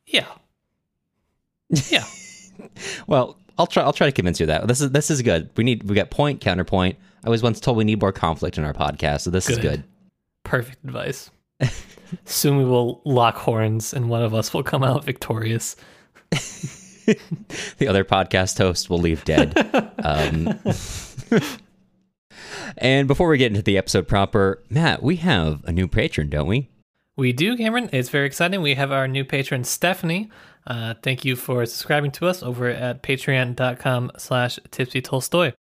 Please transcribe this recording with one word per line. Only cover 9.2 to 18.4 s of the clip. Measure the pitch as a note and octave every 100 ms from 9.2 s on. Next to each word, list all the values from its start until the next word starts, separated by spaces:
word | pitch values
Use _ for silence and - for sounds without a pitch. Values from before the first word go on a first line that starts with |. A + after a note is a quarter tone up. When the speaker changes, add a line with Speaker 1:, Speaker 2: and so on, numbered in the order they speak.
Speaker 2:
so | -
this | F2+ -
is | A#2+
Speaker 1:
Good. |
Speaker 2:
good. | F#2 D2 - _ _ _ _ _
Speaker 1:
Perfect | - B2+ A#2+ C3
advice. | C3+ B2+ - C3+ - _ _ _
<laughs> | B2+ - - - - - -
Soon | - D3 C#3
we | C3
will | B2 A#2+ - -
lock | B2+ A#2 -
horns, | - A2+ A2 A2 G#2+
and | C#3 A#2
one | A#2
of | A#2
us | A2 A2
will | D#3+
come | C3+ C#3+
out | C3 C3+
victorious. | D3 B2+ - A2 A2+ A2+ - - - - _ _ _
<laughs> | C#3+ - - - - - - - G#3+ - E3 - - - -
Speaker 2:
The | C3
other | G2
podcast | F#2+ F#2+ F#2 F#2+